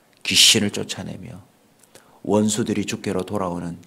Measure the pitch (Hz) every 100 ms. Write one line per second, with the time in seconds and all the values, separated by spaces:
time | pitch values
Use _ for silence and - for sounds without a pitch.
0 | _ _ - 95 - 113 104 104 101 -
1 | 87 82 87 90 - _ _ _ _ -
2 | _ _ - 104 107 104 110 104 98 107
3 | 104 92 92 101 92 87 87 87